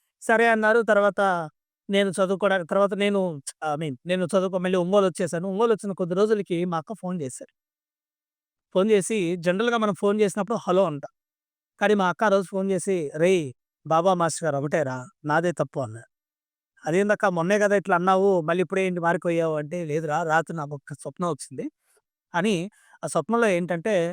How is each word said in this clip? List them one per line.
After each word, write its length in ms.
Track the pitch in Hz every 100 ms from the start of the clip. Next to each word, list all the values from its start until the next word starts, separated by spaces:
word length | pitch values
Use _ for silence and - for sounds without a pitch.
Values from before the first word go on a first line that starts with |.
| _ _
సరే 260 | - 226 233
అన్నారు. 340 | 220 214 226 220
తర్వాత 360 | 202 202 190 196 175 156 - _ _ -
నేను 180 | 196 196
చదువుకోడానికి, 600 | 185 185 190 202 190 165
తర్వాత 240 | 196 202
నేను, 260 | 185 202 202 185 147 - -
I 120 | 156 147
mean, 200 | 160 127 165
నేను 200 | 185 180
చదువుకో-, 360 | 196 185 180
మళ్ళీ 160 | 185 185
ఒంగోలు 300 | 175 202 190
వచ్చేసాను. 380 | - 175 170 190
ఒంగోలు 260 | 190 233
వచ్చిన 200 | 214 202
కొద్ది 220 | 185 180 180
రోజులకి 420 | 214 214 190 170 180
మా 120 | 165
అక్క 160 | -
ఫోన్ 240 | 220 180 180
చేశారు. 320 | 135 - - _ _ _ _ _ _ _ _ _ _ _ _ 185
ఫోన్ 120 | 202
చేసి, 280 | 214 175 226 170 180
జనరల్‌గా 400 | 165 185 240 233
మనం 180 | 214 190
ఫోన్ 220 | 202 214
చేసినప్పుడు 380 | 202 208 180 226
హలో 260 | - 180 185
అంటాం. 260 | 147 - _ _ _ _ _ _ -
కానీ 120 | 202
మా 120 | 208 180
అక్క 140 | 170
ఆ 60 | 214
రోజు 180 | 196 185
ఫోన్ 200 | 196 190
చేసి, 260 | 185 196 185 147 156
"రేయ్, 300 | 170 190 143 - _ _ 147
బాబా 260 | 160 180
మాస్టర్ 320 | 180 165 - 160
గారు 120 | 139
ఒకటేరా, 380 | 147 165 139 127 127 _ 147
నాదే 260 | 151 175
తప్పు" 280 | 160 143 151
అన్నారు. 300 | 120 113 - _ _ _ _ _ _ _
"అదేందక్కా, 440 | 160 170 208 208 202
మొన్నే 280 | 175 165 208
కదా 160 | 202 202
ఇట్లా 200 | 196 175
అన్నావు, 340 | 185 190 196 185
మళ్ళీ 200 | 156 175
ఇప్పుడే 180 | 180 190 190
ఏంటి 160 | 175
మారిపోయావు?" 540 | 170 175 175 165 165 151
అంటే, 240 | 147 175 160
"లేదురా, 320 | 151 156 147
రాత్రి 320 | 165 156 165 165
నాకు 180 | 147 143
ఒక 220 | - 147
స్వప్నం 300 | 156 - 175
వచ్చింది" 360 | 147 - 131 262 - _ _ _ _ _
అని. 220 | 175 202 185 190 - _ _
ఆ 80 | 156
స్వప్నంలో 400 | 170 156 233 226
ఏంటంటే, 480 | 175 175 175 220 196 170